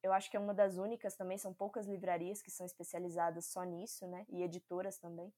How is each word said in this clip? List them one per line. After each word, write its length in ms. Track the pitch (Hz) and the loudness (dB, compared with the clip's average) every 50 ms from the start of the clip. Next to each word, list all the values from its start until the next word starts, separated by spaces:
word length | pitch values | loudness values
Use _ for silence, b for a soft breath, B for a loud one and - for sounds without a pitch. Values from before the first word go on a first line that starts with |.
| - | 6
Eu 100 | 190 190 | 6 6
acho 180 | 190 196 - | 6 4 4
que 60 | - | 0
é 40 | 208 | 0
uma 140 | 202 202 208 | 2 2 6
das 220 | 190 208 196 185 | 8 8 8 8
únicas 400 | 180 190 214 233 226 - 202 - | 2 0 0 -2 0 -2 -4 -4
também, 200 | - 196 180 185 202 | -2 -2 -2 -2 -2
são 140 | - 196 185 | -4 -6 -4
poucas 340 | _ 196 202 - 240 214 | _ -4 -2 -2 -4 -2
livrarias 540 | 196 202 185 190 185 175 170 170 180 202 208 | -2 -2 0 2 2 2 2 2 -2 -4 -6
que 100 | - - - | -8 -10 -10
são 120 | - 180 | -8 -8
especializadas 840 | 180 - _ 170 - - 175 180 175 165 175 170 170 165 170 165 | -8 -8 _ -10 -6 -4 -4 -4 -2 2 2 2 2 2 0 -6
só 180 | - - 185 180 | -6 -4 -4 -4
nisso, 420 | 180 170 170 190 233 - - 196 | -4 -4 -6 -6 -8 -8 -8 -8
né? 180 | 180 180 180 208 - | -8 -8 -8 -10 -8
E 140 | - 180 180 | -2 -2 -2
editoras 520 | 175 165 180 _ _ 180 180 185 196 190 | 0 -2 -6 _ _ -4 -2 -2 -2 -6
também. 360 | - - 170 170 170 175 196 - | -6 -10 -10 -10 -8 -10 -12 -14